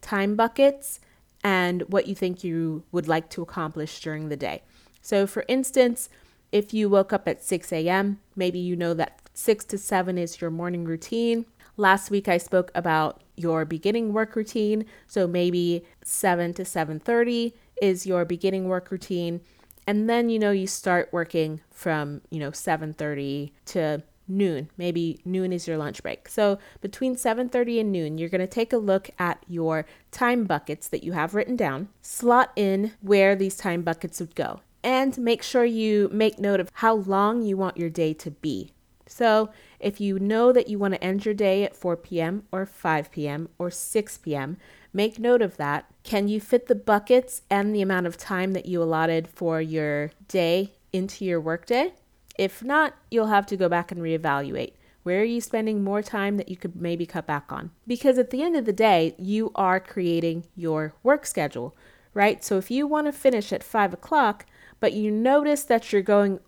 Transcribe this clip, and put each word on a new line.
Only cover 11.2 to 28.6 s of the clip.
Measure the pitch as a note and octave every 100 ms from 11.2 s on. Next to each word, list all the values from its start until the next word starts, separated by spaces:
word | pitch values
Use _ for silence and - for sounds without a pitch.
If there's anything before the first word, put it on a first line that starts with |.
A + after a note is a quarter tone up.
| A#3 A#3 A#3 _ - -
Last | G3+ G3 -
week | G3+ G3
I | F3
spoke | F3 F#3+ F3+
about | - F3 D#3 D#3 - _ -
your | E3+ D#3+ D#3
beginning | E3 G3 A3+ A3+
work | G#3 A3
routine. | A3+ G#3+ A#3 G#3 G#3+ A3 - _
So | - F3+
maybe | F3+ F3 F3 F3 E3+ E3+ _
seven | - - G3 F3 E3+
to | E3+
seven | F#3 F3 D#3 D#3
thirty | - A#3 A#3+ A#3+ A#3 - _ -
is | G3+ F#3 F#3+
your | F3+
beginning | E3+ F3 F#3+ F#3+ F#3
work | F#3 F3+
routine. | F#3 - F3+ E3+ F3 - _ - _ -
And | G#3 A3
then, | A#3 A#3
you | A3+
know, | G#3
you | G3 F#3+
start | - - F3 -
working | F3 E3 E3+ D#3 D3+ -
from, | - F#3 D#3 D3 D3 -
you | D#3+
know, | C#3+
seven | D#3 - D#3+ D#3
thirty | D3+ D3+ C#3+ C#3 C#3 C#3+ - -
to | F#3+ D#3 D3+ - _ -
noon. | F#3+ G3+ D3 D3+ -
Maybe | F3 E3+ E3 -
noon | - F#3 F#3
is | F3+ E3+
your | D#3+
lunch | D3 -
break. | - - -
So | - G#3 G3+ - -
between | G3 - C4 B3
seven | A#3+ A3 B3
thirty | B3 A#3+ A#3
and | G#3+
noon, | F#3+ D#3 D#3
you're | E3
gonna | F#3 F#3
take | A#3+